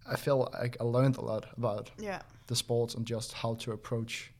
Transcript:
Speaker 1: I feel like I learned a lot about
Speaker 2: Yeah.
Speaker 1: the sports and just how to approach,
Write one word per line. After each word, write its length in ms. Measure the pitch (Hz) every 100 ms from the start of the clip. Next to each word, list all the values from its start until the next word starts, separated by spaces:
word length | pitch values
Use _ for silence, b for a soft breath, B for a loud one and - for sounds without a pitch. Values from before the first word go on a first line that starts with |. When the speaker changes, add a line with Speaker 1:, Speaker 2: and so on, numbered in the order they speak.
| -
Speaker 1:
I 100 | 135
feel 320 | - 139 -
like 240 | - 123 120
I 40 |
learned 320 | 120 120 135 131
a 60 |
lot 240 | - 110 - -
about 340 | 117 104 110 -
Speaker 2:
Yeah. 240 | 208 180 - - -
Speaker 1:
the 60 | 120
sports 380 | - 120 117
and 120 | - 113
just 260 | 113 -
how 220 | - 117 113
to 160 | -
approach, 600 | 107 - 117 113 - - -